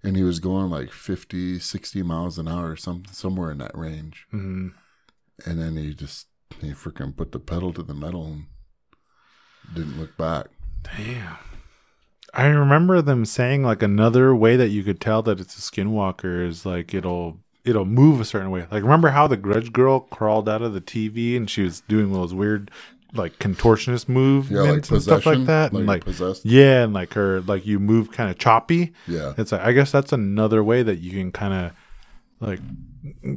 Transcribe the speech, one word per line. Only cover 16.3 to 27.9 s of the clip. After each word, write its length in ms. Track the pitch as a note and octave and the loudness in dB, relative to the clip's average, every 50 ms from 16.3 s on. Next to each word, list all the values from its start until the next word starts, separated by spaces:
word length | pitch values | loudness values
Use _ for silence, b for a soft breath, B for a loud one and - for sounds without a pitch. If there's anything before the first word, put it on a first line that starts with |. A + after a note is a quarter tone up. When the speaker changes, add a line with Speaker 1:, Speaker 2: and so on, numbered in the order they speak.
| F2 F2 F2 F2 | -4 -2 -4 -4
Speaker 2:
is, 180 | E2 E2+ - | -6 -8 -8
like, 280 | G2 F2+ F2 E2+ D#2+ - | -6 -6 -6 -6 -6 -6
it'll, 460 | F#2+ F2 F2+ F2 F2 F2 E2+ E2 F2+ _ _ _ _ _ | -6 -4 -4 -4 -4 -6 -8 -10 -14 _ _ _ _ _
it'll 180 | B2 A#2 G#2+ F#2+ | 0 0 0 0
move 360 | F#2+ A2 B2 C#3 D#3 D3+ B2+ | 2 4 6 8 6 6 4
a 40 | A2 | 0
certain 260 | - - G#2+ F#2+ F#2+ | -4 -4 -6 -4 -4
way. 100 | F#2 F2+ F2 F2 | -6 -6 -6 -6
Like, 120 | G#2+ G#2+ G2+ | -6 -4 2
remember 260 | A#2+ D3 E3 E3 D3+ | 4 4 4 4 4
how 180 | C3+ D3 D3 D3+ | 4 4 2 2
the 80 | C3 | 2
Grudge 380 | G2+ F#2+ G2 G#2 A2 A#2 A#2 A2+ | -2 -2 0 0 0 -2 -2 2
girl 260 | B2 B2+ C3+ C3+ C3 | 2 4 4 4 2
crawled 480 | C3 _ - - A2+ G#2+ G#2+ A2 G#2+ A2 | 0 _ -8 -4 -2 0 0 0 0 -2
out 140 | G#2+ A2 | -2 -2
of 120 | A#2 A#2 G2+ | -4 -4 -6
the 60 | F#2+ | -8
T 280 | E2+ - - A2+ A2 G#2+ | -10 -8 -6 -6 -6 -4
V 260 | G#2+ A#2 A#2 A#2+ A#2+ | -4 -4 -2 -2 -2
and 140 | B2 A2+ G#2 | -2 -4 -4
she 140 | - - G2 | -2 -2 -2
was 180 | F2+ E2 - | -2 -2 -6
doing 320 | - - G#2 G#2+ G#2 G2 F#2+ | -6 0 0 2 2 2 0
those 200 | F#2 F2+ E2+ F2+ | -2 -4 -4 -4
weird, 360 | F#2 G2+ G#2 G#2+ G#2 G2+ - B B B B B B B _ - | -2 -2 -2 -2 -2 -4 -10 B B B B B B B _ -8
like, 260 | A#2 F#2 E2 - _ | -6 -6 -6 -8 _
contortionist 680 | - G2+ F#2 - - A#2 A2 G#2+ - B2+ B2 A#2+ - - | -4 -4 -4 2 4 4 4 4 2 -2 -4 -4 -2 0
movements 440 | B2+ B2+ C3 C3+ C#3 C#3 C3+ C#3 - - C#3+ | 0 2 4 4 4 2 2 0 0 2 4
Speaker 1:
Yeah, 60 | D3 | 4
like 200 | D3 D3 D3 - | 4 2 0 0
Speaker 2:
and 100 | A#2 G#2 | 0 0
stuff 240 | - - D#3+ - - | 4 4 4 4 4
like 120 | D#3+ D#3 C3 | 4 2 2
Speaker 1:
possession, 80 | C3 | 2
Speaker 2:
that? 260 | C#3 D#3 D#3 D#3 - | 2 2 2 2 0
And, 80 | G2 - G#2+ G2+ | 0 0 0 0
Speaker 1:
like 0 | |
Speaker 2:
like, 180 | G2 F2 - | 0 0 -2
Speaker 1:
possessed. 400 | - F2 E2 F2+ F#2 F#2+ - - | -6 -6 -4 -4 -4 -4 -4 0
Speaker 2:
yeah, 380 | G#2+ A#2 C3 C#3 C#3 C3+ B2+ A#2+ | 6 8 10 10 10 8 6 4
and, 100 | A2 G#2 | 2 0
like, 200 | F#2+ F2+ - - | -4 -6 -4 -2
her, 260 | G#2+ G2+ G2 F#2+ F#2+ | 0 0 2 0 0
like, 240 | F2+ F#2+ G2+ F#2+ F#2 | -2 -2 -4 -4 -2
you 140 | G#2+ G#2 G2 | -2 0 0
move 320 | G2+ G#2 | 2 4